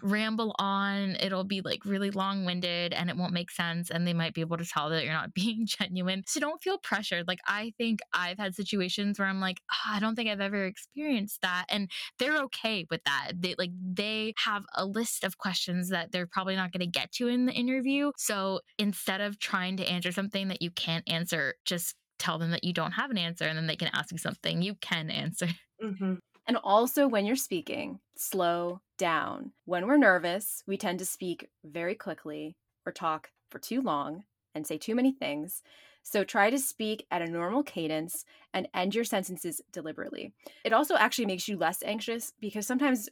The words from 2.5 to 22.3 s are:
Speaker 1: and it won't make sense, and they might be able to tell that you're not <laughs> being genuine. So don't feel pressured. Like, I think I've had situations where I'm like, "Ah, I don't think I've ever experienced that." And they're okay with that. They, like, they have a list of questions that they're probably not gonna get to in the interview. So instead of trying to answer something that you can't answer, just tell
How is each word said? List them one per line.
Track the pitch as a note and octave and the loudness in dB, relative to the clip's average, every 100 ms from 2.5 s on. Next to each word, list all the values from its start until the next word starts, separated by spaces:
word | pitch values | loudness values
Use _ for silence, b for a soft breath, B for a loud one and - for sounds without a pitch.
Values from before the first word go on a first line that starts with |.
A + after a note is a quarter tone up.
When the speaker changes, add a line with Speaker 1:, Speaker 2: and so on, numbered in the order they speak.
| F3+ F3 F3 F3 | 0 0 0 0
Speaker 1:
and | - F3 | 0 0
it | E3+ | 0
won't | F3 | 0
make | F3 F3+ | 0 -2
sense, | - E3+ E3+ F3 | -2 0 -2 -2
and | E3+ F3 | 0 2
they | |
might | E3+ E3 | 2 0
be | E3 | 0
able | D#3+ E3 | -2 -2
to | E3+ | -2
tell | - D3+ | -2 0
that | E3 | 0
you're | C3+ | 0
not | D#3 G2+ | -2 -2
<laughs> | F3+ | 0
being | A3 A3 A3 | 0 0 -2
genuine. | - G3 F3+ F3+ F#3+ - | -2 -2 0 0 -2 -2
So | D4 | -2
don't | D4 F4+ | -2 -2
feel | F#4+ G4 | -2 -2
pressured. | - G3+ G#3 F3 F3 | 0 -2 0 -2 -2
Like, | F3+ - | -2 -2
I | G3+ A#3 - | -2 -4 -2
think | A#3 G#3+ - | 0 0 0
I've | - F3 F#3+ | -2 0 -2
had | G3 F#3 | -2 -2
situations | F#3+ G3+ F3+ G#3 G3+ G3+ | -2 0 0 0 0 2
where | F#3+ | 2
I'm | F#3+ | 2
like, | F#3 F#3 - | 0 -2 -4
"Ah, | - - G#3 | -4 0 2
I | |
don't | A3 A3+ | 2 2
think | A3 | 0
I've | G3+ | 0
ever | G3 G3+ F#3+ | 0 0 -2
experienced | - - C#4+ D4+ B3 G#3 - | -4 -10 -4 0 2 0 -2
that." | F#3 F3+ - | 0 0 0
And | G#3 F#3+ B B - | 0 0 B B -2
they're | C4 D#4 | 2 2
okay | C4+ - A3 G#3 D#3+ | 0 -2 -2 0 -2
with | E3 C#3 | -2 0
that. | C3+ - F3+ | 0 -2 -2
They, | F3+ - | -2 -2
like, | F3+ F3+ | -4 -4
they | F#3 F#3 G#3 G#3+ A3 A3 | -4 -2 0 0 -2 0
have | A3+ G#3 G3+ - | 0 0 -2 -2
a | G3 | 0
list | G#3 A#3 - | 0 -2 -2
of | F#3 - | -2 -2
questions | F#3+ F3 - F3+ F3+ | -2 0 0 0 0
that | F3 E3 | -2 0
they're | F3+ F3 | -2 -2
probably | F#3+ F#3+ F#3+ | -2 0 0
not | F3+ | 0
gonna | F#3 F3 | -2 0
get | - - | 0 -2
to | - A#3+ | 0 2
in | B3 B3 | 4 4
the | |
interview. | - B3 C4 C4 C#4 C#4+ - | 2 2 2 2 2 2 0
So | - G3+ F#3+ F#3+ - - | -2 0 0 -2 -4 0
instead | G#3 F#3 - F#3+ | 0 0 -2 0
of | G#3 G#3 | -2 -4
trying | - F#3+ F3+ F#3+ | -2 0 0 -2
to | - | 0
answer | F3+ F3 | 0 0
something | F3+ G3+ G3 F#3+ | 0 -2 -2 -2
that | - | -2
you | E3+ | -4
can't | - - E3 - | -4 -2 -2 0
answer, | E3 E3+ D#3+ C3+ - - | -2 0 0 0 -2 -2
just | F3 - - _ - | -2 -2 -8 _ -6
tell | F#3 | -2